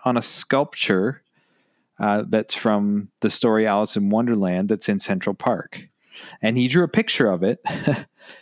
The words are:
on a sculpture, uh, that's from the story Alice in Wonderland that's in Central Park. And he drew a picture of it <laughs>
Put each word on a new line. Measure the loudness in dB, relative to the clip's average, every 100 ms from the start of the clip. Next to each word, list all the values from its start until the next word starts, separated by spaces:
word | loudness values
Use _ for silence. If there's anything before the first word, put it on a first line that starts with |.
on | 0 -2
a |
sculpture, | -2 -8 -2 0 0 -4 0 2 0 -4 _ _ _ _ _ _ _ -4
uh, | 0 0 0
that's | -2 -2 -2
from | 0 2 2 0 -4 -4
the | -2
story | 0 2 2 2
Alice | 2 0 0
in | 0
Wonderland | 2 2 0 0 0 0
that's | -2 -2
in | -2
Central | -2 -4 -4 -2
Park. | -2 -2 -6 -16 -20 _ _ -20 -20 -4
And | -2 2
he | 2
drew | 2 2
a |
picture | 0 0 2 2
of | 2
it | 0 -2 -6 -4 -2 -2 -6
<laughs> | _ -20 -20